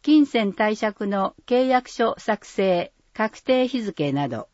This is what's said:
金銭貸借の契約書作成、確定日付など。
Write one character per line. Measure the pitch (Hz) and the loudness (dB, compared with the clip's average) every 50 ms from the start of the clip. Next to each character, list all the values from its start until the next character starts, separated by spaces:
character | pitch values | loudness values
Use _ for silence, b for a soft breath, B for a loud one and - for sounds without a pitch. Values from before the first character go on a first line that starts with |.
金 | - 285 302 311 294 | 2 4 6 6 4
銭 | 277 - 240 220 202 190 | 4 2 -2 0 0 -2
貸 | - 220 214 214 208 | 0 -2 -2 0 -2
借 | - 214 202 _ 214 202 | -4 -4 -4 _ -6 -4
の | 202 196 190 196 - - _ | -2 -2 -2 -4 -4 -10 _
契 | - 247 247 262 | -2 0 2 2
約 | 262 262 254 254 - | 2 2 0 0 -4
書 | - - 240 226 - - | -4 -2 -2 -2 -2 -4
作 | - - 214 208 - | -4 -4 -4 -4 -6
成、 | - - - 196 190 180 175 - - _ _ _ _ _ | -10 -4 -2 0 2 2 0 -2 -6 _ _ _ _ _
確 | - 220 220 - - _ | -4 -4 -4 -4 -10 _
定 | - 254 254 254 247 | 0 0 0 0 0
日 | 254 247 220 | -2 -6 -6
付 | 202 170 - 151 143 135 | -6 -6 -4 -4 -2 -2
な | 143 143 131 | -2 -4 -4
ど。 | 123 110 104 _ | -6 -8 -10 _